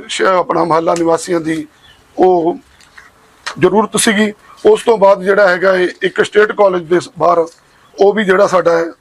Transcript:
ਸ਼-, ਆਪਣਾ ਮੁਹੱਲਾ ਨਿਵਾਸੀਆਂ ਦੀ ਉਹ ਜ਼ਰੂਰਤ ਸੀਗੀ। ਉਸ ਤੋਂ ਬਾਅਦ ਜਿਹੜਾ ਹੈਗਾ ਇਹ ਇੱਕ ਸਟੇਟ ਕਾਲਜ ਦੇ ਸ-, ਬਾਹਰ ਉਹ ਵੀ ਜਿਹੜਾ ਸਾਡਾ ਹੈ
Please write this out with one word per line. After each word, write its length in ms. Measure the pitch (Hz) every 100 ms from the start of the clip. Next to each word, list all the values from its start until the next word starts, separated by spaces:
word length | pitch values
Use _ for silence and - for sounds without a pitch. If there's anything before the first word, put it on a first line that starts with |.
| -
ਸ਼-, 180 | - 185
ਆਪਣਾ 380 | 185 165 165
ਮੁਹੱਲਾ 300 | 170 156 165
ਨਿਵਾਸੀਆਂ 460 | 175 165 165 - 170
ਦੀ 280 | 156 160 151 _ _ _ _ -
ਉਹ 400 | 185 180 160 277 _ _ _ - - _ _ _ - -
ਜ਼ਰੂਰਤ 380 | 180 196 208 -
ਸੀਗੀ। 360 | - 202 214 208 _ - 214
ਉਸ 180 | 214
ਤੋਂ 140 | - 220
ਬਾਅਦ 260 | 196 196
ਜਿਹੜਾ 240 | 185 196 208
ਹੈਗਾ 280 | 180 185 185
ਇਹ 120 | 180 -
ਇੱਕ 180 | 190 -
ਸਟੇਟ 280 | 196 208 208
ਕਾਲਜ 320 | 202 202 180
ਦੇ 160 | 160 175
ਸ-, 100 | - -
ਬਾਹਰ 260 | 165 170 165 _ _ _ _ -
ਉਹ 120 | 202
ਵੀ 100 | 208
ਜਿਹੜਾ 240 | 196 185 202
ਸਾਡਾ 300 | 180 165 170
ਹੈ 80 | 170 -